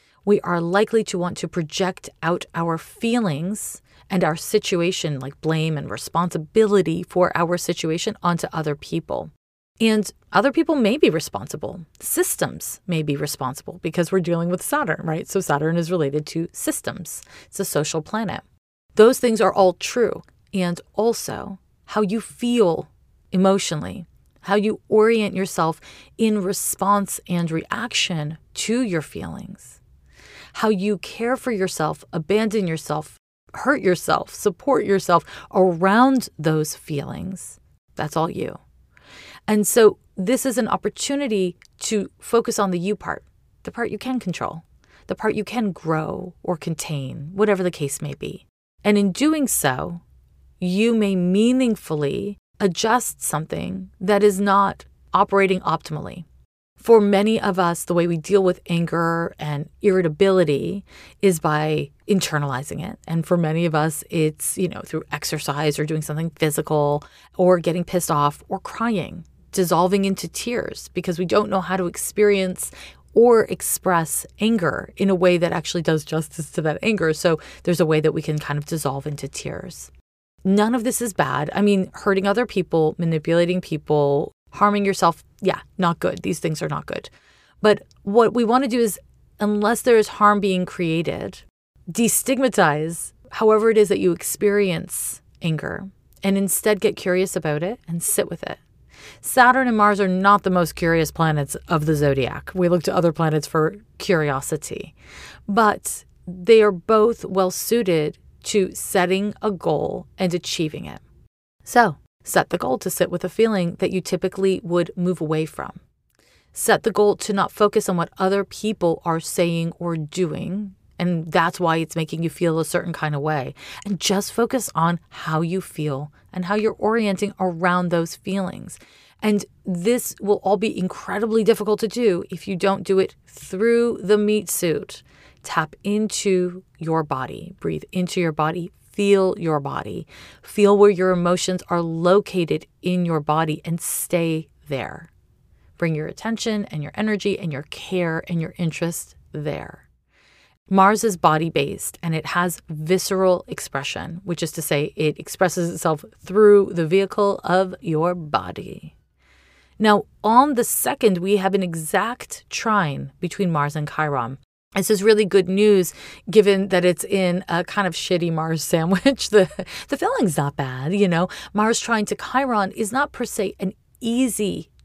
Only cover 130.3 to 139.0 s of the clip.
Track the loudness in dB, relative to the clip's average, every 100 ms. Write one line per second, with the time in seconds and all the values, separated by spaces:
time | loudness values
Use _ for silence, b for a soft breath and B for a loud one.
130.3 | 0 2 0 0 -2 -6 -6 -8 -4 0
131.3 | 2 2 2 2 0 -2 0 2 2 -2
132.3 | -10 -8 -2 0 0 0 0 0 -4 _
133.3 | -20 -10 -2 2 4 2 0 2 2 4
134.3 | 0 -2 -2 -2 -2 -6 -16 -20 b b
135.3 | b -6 -4 -4 -6 -4 -2 -2 -2 0
136.3 | 0 0 -6 -18 -10 -2 -2 -2 -4 -8
137.3 | -10 -16 -8 -6 -6 -6 -4 -4 -2 -2
138.3 | 0 -2 -4 -10 _ _ 0